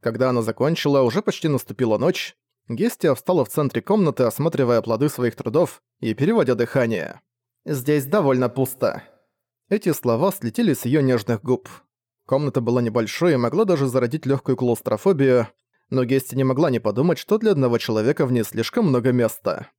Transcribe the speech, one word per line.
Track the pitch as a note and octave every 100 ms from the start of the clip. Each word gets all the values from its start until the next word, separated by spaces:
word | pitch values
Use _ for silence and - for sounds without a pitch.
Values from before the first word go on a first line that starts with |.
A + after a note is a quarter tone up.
Когда | - A2+ B2+
она | B2
закончила, | A2 A2 C3+ E3 D3+ C#3
уже | B2 D#3+
почти | G#3+ - E3
наступила | C3+ - - A#2+ G#2+
ночь. | C#3+ - - _ _ _ _
Гестия | B2 A3 - E3+
встала | C3 - F3+
в | B2+
центре | - C#3+ A#2+
комнаты, | - G#3+ E3+ -
осматривая | A#2+ - D#3 - B2 A#2
плоды | G#2+ A2+ C#3+
своих | - B2 -
трудов | - C3 F3 - _ _
и | A#2
переводя | A2 D3 A3+ C3+ A#2+
дыхание. | A#2 C#3 A#2 G#2+ D2 - _ _ _ _ -
«Здесь | C#3+ B2 D3 C3+
довольно | G#3 C#3+ B2+ B2
пусто». | - C3 - A#2 - - _ _ _ _ _ _
Эти | G3+ F#3+
слова | D3 B2 A#2 F#3
слетели | - A#2 - A#3
с | C3 A#2+
её | D3+
нежных | C3+ B2 A2 A2+
губ. | - B2+ - - _ _ _ _ -
Комната | C3+ D3 C3+
была | A#2 B2
небольшой | A#2+ A#2 A2 - F3
и | C#3
могла | A#2+ D3 G#3+
даже | E3 C3+
зародить | B2 A#2+ D3+ C3
лёгкую | C3+ - B2+
клаустрофобию, | B2 A#2 - G#2+ G3 E3 C#3 B2 A#2 _ _ _ _
но | C3 B2+
Гестия | C3+ - B2+
не |
могла | C3 C3 D#3+
не | B2
подумать, | A2 G#2 E3 D#3+
что | - G#3+
для | A3
одного | E3+ B2+ A#2
человека | - A2 A2 D3 C#3
в |
ней | B2
слишком | G#2+ G#2+ A2+ - G#3
много | B2+ A#2+
места. | B2 A2+ - - D#2 -